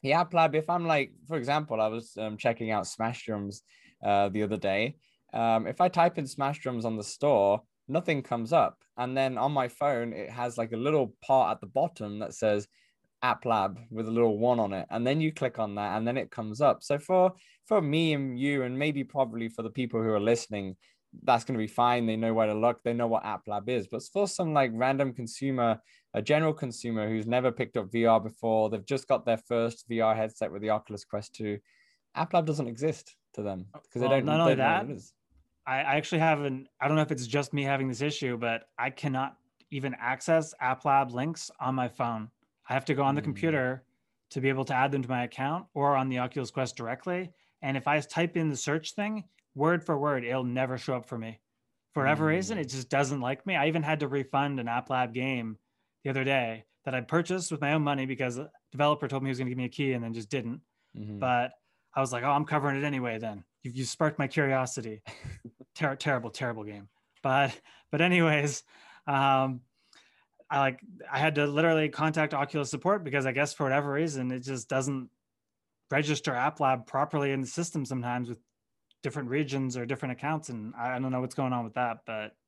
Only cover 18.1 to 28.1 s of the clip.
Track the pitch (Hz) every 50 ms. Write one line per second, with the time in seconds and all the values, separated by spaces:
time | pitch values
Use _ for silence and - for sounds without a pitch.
18.1 | 151 143 139 135 123 123 135 143 143 139 127 123 127 131 147 156 147 139 131 -
19.1 | - 143 135 117 113 117 113 113 113 - 113 113 113 131 127 117 - 117 113 113
20.1 | 107 104 101 110 117 117 - - 107 101 98 95 95 _ _ _ _ _ _ _
21.1 | - - - - 123 117 - - 135 113 110 104 - - 120 120 123 123 120 110
22.1 | 110 110 113 113 113 110 110 107 107 107 110 120 120 - _ 123 117 117 120 117
23.1 | 113 113 - 104 107 92 _ - 104 104 101 113 127 120 98 - - 113 - -
24.1 | _ 196 202 190 - - 185 160 151 147 135 123 113 113 123 131 135 135 139 135
25.1 | 120 131 123 113 - - 135 139 131 127 120 117 110 110 _ _ _ _ _ _
26.1 | - 107 107 - 147 151 160 156 151 156 - 127 117 - - 120 113 110 107 107
27.1 | 110 110 107 113 120 127 127 127 117 - 123 113 _ 123 104 92 110 117 117 113